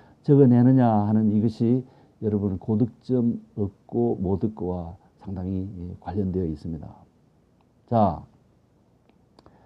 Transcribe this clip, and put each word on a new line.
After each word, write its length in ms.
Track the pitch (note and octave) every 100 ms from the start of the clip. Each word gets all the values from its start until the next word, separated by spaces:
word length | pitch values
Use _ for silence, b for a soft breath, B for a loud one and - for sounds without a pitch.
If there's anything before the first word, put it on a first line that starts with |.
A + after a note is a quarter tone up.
| B B
적어내느냐 640 | - C#3+ C3 A#2+ B2 C3 A#2+
하는 440 | G#2+ G#2 A2 A2
이것이 520 | G#2+ A2 A2+ A#2 B2+ B2+ b b -
여러분 360 | A2 G2+ G2+ F#2+
고득점 840 | - G#2+ A#2 - - B2+ A#2+ - - -
얻고 640 | G2 - _ A#2 A#2 -
못 220 | F#2 G2
얻고와 520 | A2+ G#2+ F2+ F2+ E2 F#2 b _
상당히, 500 | G2 F#2 F2+ F#2+ G2 F2+
예, 160 | F2 F2+
관련되어 460 | - G2 F#2+ F#2 E2+
있습니다. 440 | D2+ E2 D#2+ - - _ _ _ _ _ _ _ _ -
자, 340 | A#2 G2+ D2+ - _ _ _ _ _ _ _ _ _ _ _ b b